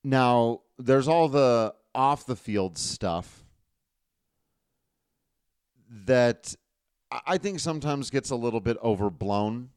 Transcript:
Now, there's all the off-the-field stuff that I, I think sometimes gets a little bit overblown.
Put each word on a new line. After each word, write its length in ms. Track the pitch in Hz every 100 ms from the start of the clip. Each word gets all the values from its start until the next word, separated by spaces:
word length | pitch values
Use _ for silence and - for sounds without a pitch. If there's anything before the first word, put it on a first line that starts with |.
Now, 560 | 135 131 123 120 117 117 _ -
there's 300 | 123 135 135
all 200 | 165 160
the 460 | 143 131 117 110 - _
off-the-field 840 | - 135 143 - 120 - 101 95 80
stuff 680 | - - 95 85 - - _ _ _ _ _ _ _ _ _ _ _ _ _ _ _ _ _ _ _ _ _ _ _ _ 113
that 640 | 113 98 127 120 - - - _ _ _ _ _
I, 100 | 123 -
I 120 | 185
think 200 | 202 180
sometimes 520 | 165 156 147 143 127
gets 200 | 139 113
a 60 | 120
little 240 | 117 113
bit 160 | 107 113
overblown. 880 | 117 101 104 82 98 101 107 117 127